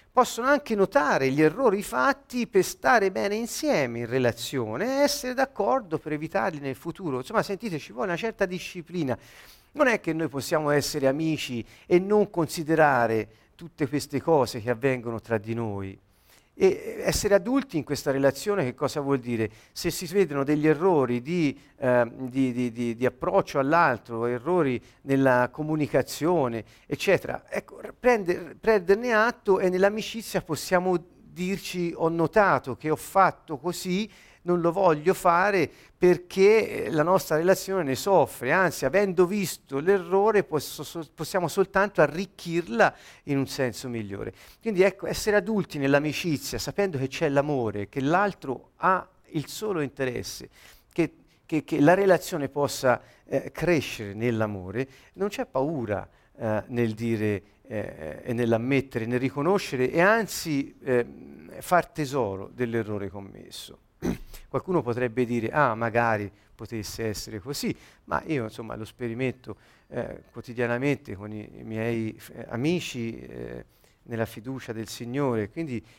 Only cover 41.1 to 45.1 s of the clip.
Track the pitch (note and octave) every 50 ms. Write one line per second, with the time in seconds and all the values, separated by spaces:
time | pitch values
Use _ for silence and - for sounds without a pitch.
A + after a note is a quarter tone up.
41.1 | _ - D#3+ - - F#3+ F3 D3 - G3+ F#3 - - G3 G3+ G3+ - - D#3 C#3
42.1 | C#3 F3 G3 - _ - - E3+ E3 E3+ E3+ - A#3 A3+ G3 D3 - - - -
43.1 | - - _ - C#3+ C#3 C3 C3 - - C3+ B2 G#2+ - - B2+ A#2+ A#2 G#2+ G2
44.1 | G2 G#2 A2 G#2+ - - - - - _ _ A3+ G#3 F3 F#3 G3+ F#3 - - -